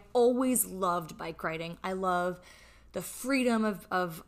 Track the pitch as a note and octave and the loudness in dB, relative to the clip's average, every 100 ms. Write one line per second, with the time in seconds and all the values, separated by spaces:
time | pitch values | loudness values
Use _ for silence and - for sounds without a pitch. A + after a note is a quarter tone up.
0 | - B3 A#3+ B3 B3+ A#3 F#3 F#3 F#3 F3 | 0 4 4 4 2 2 0 -2 0 0
1 | D#3+ - E3 D#3+ E3+ D#3+ E3 E3 F#3+ F#3+ | -4 -8 -10 -6 -6 -4 -8 -8 -6 -2
2 | F#3 F3+ F3+ F3+ - - - - - - | 0 2 0 -4 -12 -20 -20 -20 -12 -10
3 | - - B3+ C4+ B3 A3+ G#3+ F3+ - F#3 | -8 -6 0 2 4 2 2 -2 -2 -2
4 | F3+ D#3+ | -2 -6